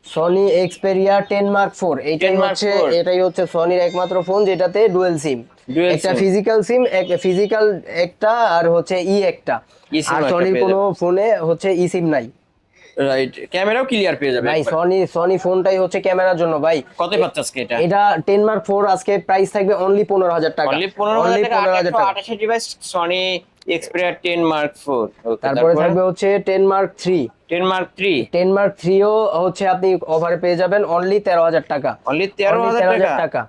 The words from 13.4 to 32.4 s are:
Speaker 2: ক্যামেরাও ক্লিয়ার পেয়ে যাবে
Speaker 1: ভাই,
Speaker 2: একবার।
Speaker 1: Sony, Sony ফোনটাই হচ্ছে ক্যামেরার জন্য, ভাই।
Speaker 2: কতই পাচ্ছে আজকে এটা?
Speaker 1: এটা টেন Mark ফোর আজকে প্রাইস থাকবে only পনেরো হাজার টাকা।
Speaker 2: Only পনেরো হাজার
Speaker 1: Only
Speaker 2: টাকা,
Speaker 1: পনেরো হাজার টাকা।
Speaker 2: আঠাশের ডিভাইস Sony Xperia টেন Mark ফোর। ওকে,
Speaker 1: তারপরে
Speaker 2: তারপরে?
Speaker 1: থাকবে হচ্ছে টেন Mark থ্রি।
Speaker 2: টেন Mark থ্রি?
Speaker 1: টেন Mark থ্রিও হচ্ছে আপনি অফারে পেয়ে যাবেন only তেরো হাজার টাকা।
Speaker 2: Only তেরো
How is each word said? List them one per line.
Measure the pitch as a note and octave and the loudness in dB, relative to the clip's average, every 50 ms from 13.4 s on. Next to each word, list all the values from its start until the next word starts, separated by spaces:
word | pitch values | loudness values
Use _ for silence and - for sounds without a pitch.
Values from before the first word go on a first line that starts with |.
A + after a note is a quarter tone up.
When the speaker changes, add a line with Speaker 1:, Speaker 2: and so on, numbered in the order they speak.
| - - - | -14 -8 -4
Speaker 2:
ক্যামেরাও | F3+ G3 G#3 A3 B3 C4+ C4+ | -2 -2 0 0 -2 -2 -2
ক্লিয়ার | B3+ G#3+ G3 F3 D3+ C3 | -2 0 0 0 -2 -2
পেয়ে | C#3+ C#3 B2 | -2 -2 -2
যাবে | - B2+ | 0 0
Speaker 1:
ভাই, | C#3 D#3 D#3+ | 0 -2 -2
Speaker 2:
একবার। | C#3+ - E3+ | -2 -2 -2
Speaker 1:
Sony, | D#3+ F3 F3+ F#3 F#3+ F3+ - - | 0 0 0 0 0 -2 -2 -2
Sony | E3+ E3+ F#3 F#3 F3+ - | -2 0 0 0 0 0
ফোনটাই | F3+ F#3 F#3 F3 F#3+ F#3+ F#3 F#3 | 0 0 2 2 0 0 0 0
হচ্ছে | F3+ - F#3+ F3+ | -2 -2 -2 -2
ক্যামেরার | F#3+ F3+ F#3 F#3 F#3 F3+ D#3+ | 0 0 2 2 2 2 2
জন্য, | E3+ E3 D#3+ D3 C#3+ | 0 0 0 0 0
ভাই। | D#3+ E3 D3 B2 - - - | 0 0 -2 -4 -10 -6 -6
Speaker 2:
কতই | E3+ E3+ G#3 - - | -4 -2 0 0 0
পাচ্ছে | D#3 - D#3 C#3 | -2 -2 -6 -8
আজকে | - - C3+ A#2+ | -6 -6 -8 -6
এটা? | - A#2+ A#2 E3 | -4 -2 0 0
Speaker 1:
এটা | E3+ G3+ G3+ G#3 G3+ F#3+ E3 - | 2 2 2 2 2 2 0 0
টেন | - G3 G3+ G#3 A3 | 2 2 4 4 2
Mark | A3 G3+ - | 0 -2 -2
ফোর | - G3 G3+ G#3 G3+ F#3+ | -2 0 0 2 2 0
আজকে | F#3 - - G3+ G3 - | 0 0 -2 -2 -2 0
প্রাইস | - F#3+ F#3+ G3 F#3 - | 0 2 2 2 0 0
থাকবে | G#3 G3 F#3+ G3+ F3+ F#3 | -2 0 0 0 0 2
only | F#3+ G3 G3+ G#3 G#3 | 2 2 2 2 2
পনেরো | G3+ F#3+ F#3+ F3 E3+ | 2 2 2 2 2
হাজার | E3 D#3 D#3 D3 - | 0 0 -2 -2 0
টাকা। | D3+ C3+ | -2 0
Speaker 2:
Only | C#3 D#3 F#3 F#3+ - G3 | 0 -2 -4 -6 -4 -4
পনেরো | G#3 G#3 A3 A3+ | -2 0 2 2
হাজার | E3+ F3+ - | 2 2 2
Speaker 1:
Only | G#3 A3 | 0 0
Speaker 2:
টাকা, | A3+ A#3 | 0 0
Speaker 1:
পনেরো | A3 G3+ F#3+ F#3 F3+ | 0 0 2 0 0
হাজার | F3 F3 A#3 | 0 0 0
টাকা। | A3+ G3 G3 | 0 0 0
Speaker 2:
আঠাশের | G3 G3+ G3 A3 A#3 G3+ G#3+ | -2 -6 -8 -10 -6 -4 -2
ডিভাইস | G#3+ A#3 A3+ A3+ - - _ - - | -2 -2 -4 -4 -8 -14 _ -16 -8
Sony | - F3+ E3+ E3+ F3+ F#3 F#3 F#3 F#3 F3 - _ _ _ _ - E3+ D#3+ | -4 -4 -2 -2 -2 -2 -2 -4 -4 -6 -8 _ _ _ _ -6 -6 -6
Xperia | - - - F3 F3+ F3 E3+ - - | -6 -6 -4 -2 -2 -2 -4 -4 -4
টেন | F3+ E3+ E3+ E3 D#3+ D#3 | -4 -2 0 0 0 0
Mark | D3+ D3 C#3+ - - - | 0 -2 -4 -6 -10 -6
ফোর। | C#3+ C3+ A#2+ A2 | -4 -2 -2 -2
ওকে, | G2 _ _ - A#2 A2+ - - | -4 _ _ -6 -6 -4 -2 -2
Speaker 1:
তারপরে | C3+ C#3 B2 D#3+ E3 E3+ | -2 0 2 2 2 2
Speaker 2:
তারপরে? | D3+ | 2
Speaker 1:
থাকবে | E3 F3 E3+ F#3 F#3 | 2 2 2 2 0
হচ্ছে | F#3 F3 - G3+ G3 G3+ G3+ G3 | 0 -2 0 0 0 0 0 0
টেন | G3 F#3+ F#3+ G3 G3 F#3+ | 0 2 2 2 2 2
Mark | G3 F#3+ F#3 - - - | 2 0 -2 -6 -6 -2
থ্রি। | F3+ F#3 E3 B2 A2 _ _ _ _ | -2 0 0 -2 -4 _ _ _ _
Speaker 2:
টেন | E3 F3 F#3 F#3 | -4 -2 0 0
Mark | F#3+ F#3 F3 - _ - | -2 -2 -4 -8 _ -4
থ্রি? | F#3+ G3+ E3 B2+ A2 - - | -2 -2 0 -2 -2 -2 -2
Speaker 1:
টেন | E3+ F3+ F#3+ G3 | 0 2 2 2
Mark | G3+ G3+ F#3+ - - | 2 2 0 -2 -2
থ্রিও | - F3 F#3+ G3 G3+ G#3 G#3+ A3 A3 G3+ D#3 E3 F3+ | -2 0 2 4 4 4 2 2 0 0 0 0 -2
হচ্ছে | F#3 F3+ - G3 F#3 F#3 | -2 -2 -2 0 0 0
আপনি | F#3 F#3 F#3+ F#3 E3+ - - D#3+ | 2 2 0 0 0 0 -2 -2
অফারে | D#3+ E3 E3+ F3 E3 F#3 | 0 0 -2 -2 0 0
পেয়ে | F3+ F3 E3 | 0 0 2
যাবেন | F#3 F3 G3 G#3 G3+ D#3+ E3+ | 0 2 2 0 0 0 0
only | F3 F3+ F#3+ G3+ G#3 G3+ | -2 0 0 0 0 0
তেরো | G3 F3+ E3+ E3 | 2 2 2 2
হাজার | E3 D#3+ D#3+ F3 - D#3 | 2 2 0 -2 -2 -6
টাকা। | D3 - D#3 A2 - _ A#2+ | -4 -4 -4 -6 -4 _ -4
Speaker 2:
Only | C#3 D#3 F#3+ G3 - | -2 -2 -2 -4 -2
তেরো | - | -2